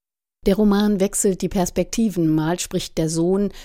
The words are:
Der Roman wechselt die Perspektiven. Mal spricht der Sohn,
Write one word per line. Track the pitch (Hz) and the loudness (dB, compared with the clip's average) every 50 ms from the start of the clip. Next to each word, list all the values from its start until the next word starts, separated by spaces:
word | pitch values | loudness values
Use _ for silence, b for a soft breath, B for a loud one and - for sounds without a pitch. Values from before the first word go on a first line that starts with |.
| _ _ _ _ _ _ _ _ - | _ _ _ _ _ _ _ _ 0
Der | 202 190 | 0 2
Roman | 214 214 208 202 202 208 208 208 185 | 4 4 4 4 4 2 2 2 2
wechselt | 190 202 - - - 208 185 175 - | 0 0 0 0 0 0 0 0 -2
die | 175 | -2
Perspektiven. | - 208 175 180 - - 175 - - - 226 220 175 180 165 160 156 | 0 0 -2 -2 0 -2 -4 -2 0 0 0 0 0 0 0 2 2
Mal | 156 156 160 180 180 | 2 0 0 -2 -4
spricht | - - - 180 - - - | -4 -4 -6 -6 -6 -4 -4
der | - 160 160 | -2 -2 0
Sohn, | 160 165 165 175 190 196 202 190 B B | 0 0 0 0 2 0 0 -2 B B